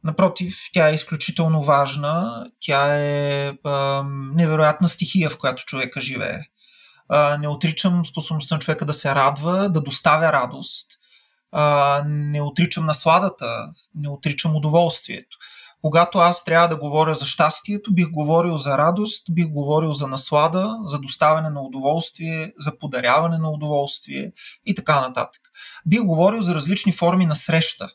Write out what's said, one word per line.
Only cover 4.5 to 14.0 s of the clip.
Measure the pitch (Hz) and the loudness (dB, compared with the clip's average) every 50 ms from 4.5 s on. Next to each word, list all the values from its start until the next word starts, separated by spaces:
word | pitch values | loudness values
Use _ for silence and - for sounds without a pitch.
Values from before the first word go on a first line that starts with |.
| 156 156 156 151 151 151 180 165 | 4 4 4 4 4 2 0 0
стихия, | - - 180 - - 190 165 151 | 0 -2 -6 -2 0 0 0 0
в | - - | -4 -4
която | - 135 127 127 - | -4 -4 -4 -4 -10
човека | - - 135 131 123 - 139 | -10 -6 -6 -6 -6 -6 -10
живее. | 123 131 131 117 104 - - - 151 _ _ _ _ _ _ _ _ _ _ _ _ _ | -8 -8 -6 -6 -6 -6 -6 -8 -12 _ _ _ _ _ _ _ _ _ _ _ _ _
А, | - 147 147 147 147 147 | 2 4 4 4 2 0
не | 147 147 | -2 -4
отричам | 147 139 - 160 156 - - 190 175 175 165 | -4 -2 -2 -2 -2 2 2 2 2 2 0
способността | - - - 156 - 160 156 143 - 165 | -2 -4 -8 -6 -4 -4 -4 -2 -2 -4
на | 151 | -4
човека | - - 156 151 165 | -2 -2 -2 -2 -2
да | 147 151 | -2 -2
се | - - 143 135 | -2 0 0 2
радва, | 139 135 139 147 143 147 165 180 190 196 202 | 4 4 2 2 0 -2 0 0 2 2 2
да | 175 156 | 0 0
доставя | 139 135 135 - - 165 151 156 165 160 147 | 0 -2 -6 0 2 4 4 4 4 4 2
радост. | 139 123 123 127 135 139 - - - - _ - _ _ _ _ _ _ _ _ _ _ _ - | 2 0 0 -6 -10 -10 -10 -10 -10 -10 _ -20 _ _ _ _ _ _ _ _ _ _ _ -2
А, | 151 151 147 147 143 143 143 139 143 147 | 0 2 4 4 4 4 4 2 2 0
не | 147 147 147 147 147 147 147 147 | -2 -4 -2 -2 -2 -2 -2 -4
отричам | 143 - - 170 170 - - 165 | -4 0 0 0 0 0 -2 0
насладата, | 156 151 - - 165 160 180 190 190 - - 135 117 117 113 113 156 165 _ - _ _ | 0 0 2 4 4 4 4 4 0 -4 -4 -8 -6 -6 -6 -8 -12 -14 _ -20 _ _
не | 160 | -10